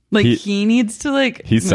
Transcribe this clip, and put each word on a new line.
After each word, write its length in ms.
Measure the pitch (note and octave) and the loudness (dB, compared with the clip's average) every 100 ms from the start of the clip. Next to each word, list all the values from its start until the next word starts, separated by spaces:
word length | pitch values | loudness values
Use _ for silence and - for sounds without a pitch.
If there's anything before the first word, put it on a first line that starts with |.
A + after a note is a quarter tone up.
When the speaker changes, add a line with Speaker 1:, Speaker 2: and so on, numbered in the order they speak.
| - | -4
Speaker 1:
Like, 140 | G#3+ G#3 | 0 2
Speaker 2:
He, 100 | - | 0
Speaker 1:
he 300 | G3+ G3+ G#3 | -2 -2 2
needs 340 | A#3 A3 - | 2 0 -4
to, 120 | D4 | -4
like, 340 | C#4 C4 - - | 0 -2 -4 0
Speaker 2:
he's 180 | A3+ | 0
Speaker 1:
move 60 | F#3 | 2